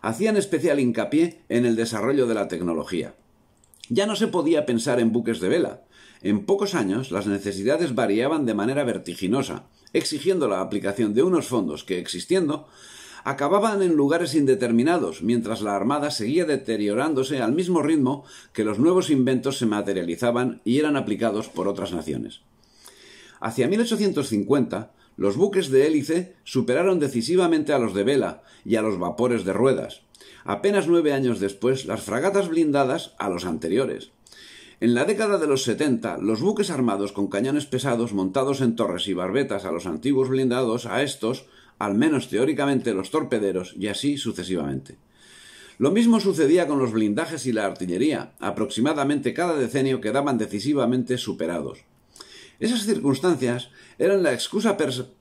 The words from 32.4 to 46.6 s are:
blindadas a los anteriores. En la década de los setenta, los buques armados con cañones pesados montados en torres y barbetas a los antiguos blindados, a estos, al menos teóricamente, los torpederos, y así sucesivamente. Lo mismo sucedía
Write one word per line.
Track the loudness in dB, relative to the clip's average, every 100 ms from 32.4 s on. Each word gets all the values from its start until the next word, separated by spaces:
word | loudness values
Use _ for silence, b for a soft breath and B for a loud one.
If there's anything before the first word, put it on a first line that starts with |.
| 0
blindadas | 2 2 2 2 -2 -6 -6
a | -4
los | -4 -4
anteriores. | -4 0 0 0 -6 -12 _ B B B B B B
En | 2
la | 2
década | 2 0 0 2
de | 2
los | 0
setenta, | 0 0 0 0 -2 -2
los | -2 0
buques | 0 0 -2
armados | 0 0 0 -4
con | -4 -2
cañones | -2 0 -2 -2
pesados | -4 -2 -2 0
montados | -2 0 0 0 0
en | 0 0
torres | -2 -2 -4
y |
barbetas | -2 -2 -2 -2 -4 -4
a |
los | -6
antiguos | -4 -4 0 0 2
blindados, | 0 0 0 0 -2 -2
a | -2
estos, | -2 -2 -4 -4 b b b -6
al | 0
menos | 2 4 2 0
teóricamente, | 0 0 2 0 0 0
los | -2 -2
torpederos, | -4 -2 0 0 -2 -6 -6
y | -6
así | -2 -2 -2
sucesivamente. | -4 -6 -4 -4 -4 -6 -10 -18 _ B B B B B B -2
Lo | 2
mismo | 4 6 6
sucedía | 4 4 4 4